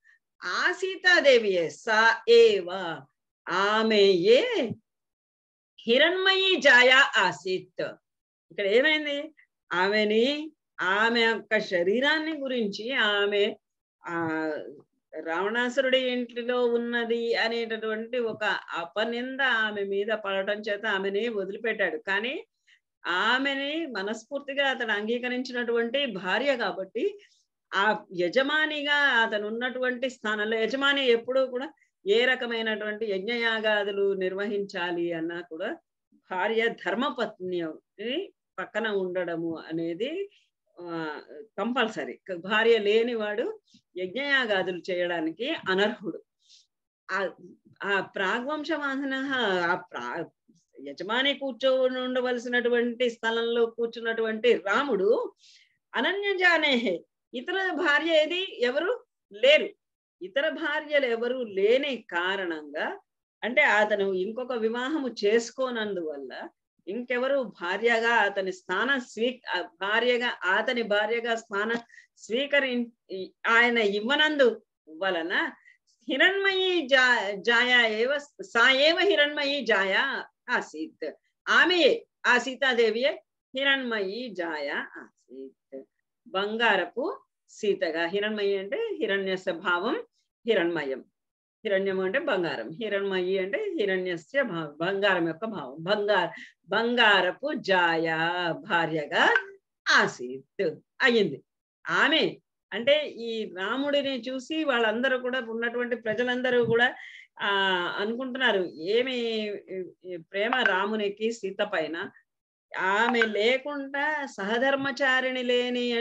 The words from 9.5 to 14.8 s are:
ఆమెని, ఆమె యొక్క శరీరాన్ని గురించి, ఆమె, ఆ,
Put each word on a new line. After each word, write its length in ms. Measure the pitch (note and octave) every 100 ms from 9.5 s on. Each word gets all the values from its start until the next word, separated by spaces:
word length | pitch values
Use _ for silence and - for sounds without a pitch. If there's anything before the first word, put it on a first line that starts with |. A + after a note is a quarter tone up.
| _ -
ఆమెని, 800 | F3 F#3+ G#3+ G#3+ A3 B3+ D4 D#4 _ _ -
ఆమె 400 | F3 G3+ A3+ A#3+
యొక్క 400 | A3+ G#3+ - G#3+
శరీరాన్ని 760 | - F3+ F3+ A#3 C#4+ D#4 D#4 D4+
గురించి, 540 | C4+ B3 G#3 F#3+ A3+
ఆమె, 640 | C4 G#3 G3+ G3+ G3+ G#3+ - _ _ _ _ -
ఆ, 100 | E3+ E3 D#3+ D#3 C#3+ G#2+ D3